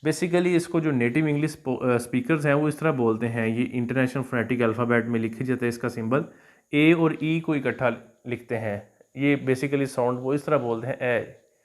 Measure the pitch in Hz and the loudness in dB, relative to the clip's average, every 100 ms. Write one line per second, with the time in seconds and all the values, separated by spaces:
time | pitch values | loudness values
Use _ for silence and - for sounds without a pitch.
0 | 147 156 185 175 180 175 170 170 156 135 | -2 0 2 2 4 2 2 0 2 2
1 | 120 123 156 147 151 151 - 127 127 123 | 2 2 2 2 -2 -4 -6 -2 2 2
2 | 117 127 127 160 147 143 151 147 156 139 | 2 -4 0 0 2 2 2 0 0 2
3 | 117 110 120 117 113 113 127 123 120 131 | 2 2 0 0 -2 0 -2 -2 -2 0
4 | 127 135 127 123 113 123 117 110 120 120 | 0 -2 -4 -2 -2 2 2 2 2 2
5 | 113 117 113 113 127 127 120 117 123 117 | 2 -2 -2 -4 -2 0 0 -2 -6 -4
6 | 113 131 165 - - _ _ 147 151 170 | -2 -2 -2 -12 -20 _ _ 2 4 4
7 | 165 156 156 160 165 156 127 113 127 113 | 2 0 -2 -2 0 -2 -2 0 -2 -2
8 | - _ - 120 - 117 110 101 - _ | -10 _ -10 -10 -6 -6 -4 -6 -10 _
9 | _ - 139 143 127 131 143 139 135 - | _ -4 0 0 2 0 0 -2 -2 0
10 | 123 123 131 143 143 151 123 117 120 131 | 0 0 -2 -4 0 0 0 -4 -4 -4
11 | 127 120 - - _ _ | -2 -2 -4 -14 _ _